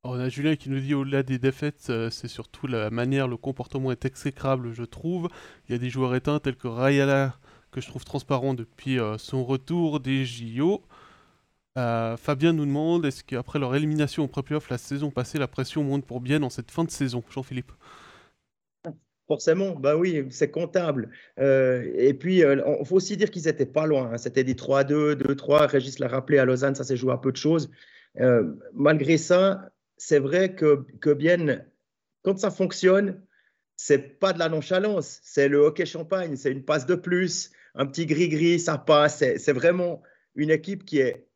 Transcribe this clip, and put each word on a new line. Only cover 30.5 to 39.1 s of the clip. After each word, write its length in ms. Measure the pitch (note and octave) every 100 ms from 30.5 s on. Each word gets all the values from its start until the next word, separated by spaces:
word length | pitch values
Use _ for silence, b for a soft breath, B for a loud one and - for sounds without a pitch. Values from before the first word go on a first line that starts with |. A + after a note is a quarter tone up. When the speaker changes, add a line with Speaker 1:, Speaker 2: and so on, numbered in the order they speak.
| F#3
Speaker 2:
que, 280 | D3+ C#3+ - -
que 100 | D3+
Bienne, 540 | C#3 D#3+ F3 D#3 B2 - _ _ _ _ _
quand 140 | F#3+ F#3+
ça 140 | G#3
fonctionne, 720 | - F#3 - F#3 F#3+ G3+ F#3 _ _ _ _ _ -
c'est 420 | - C#3 - _
pas 140 | F#3+
de 80 | E3+
la 80 | E3
nonchalance, 720 | D#3 - F#3 G#3 G3 - -
c'est 240 | - - C#3
le 120 | C#3+
hockey 280 | D3 D3+ E3+
champagne, 480 | - D#3 F#3+ E3+
c'est 160 | C3+ C#3
une 140 | C3+
passe 220 | C3 D3+ B2+
de 100 | F3
plus, 560 | F3 F3+ F3+ - - b b -
un 100 | C3+
petit 180 | D3+
gris-gris, 540 | D#3+ D3+ E3+ D3+ E3+ E3+
ça 200 | E3 D3
passe. 400 | - D3 D3